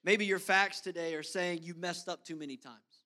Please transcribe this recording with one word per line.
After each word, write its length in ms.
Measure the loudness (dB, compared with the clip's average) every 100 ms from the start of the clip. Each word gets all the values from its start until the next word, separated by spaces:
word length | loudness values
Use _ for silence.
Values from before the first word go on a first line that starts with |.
Maybe 240 | 6 4 4
your 140 | 0
facts 400 | 4 4 4 0
today 340 | -6 -4 -2 -2
are 80 |
saying 360 | -4 -2 0 -2
you 140 | -6 -6
messed 320 | -4 -4 -6
up 160 | -8
too 140 | -8 -8
many 180 | -8 -10
times. 480 | -14 -18 _ _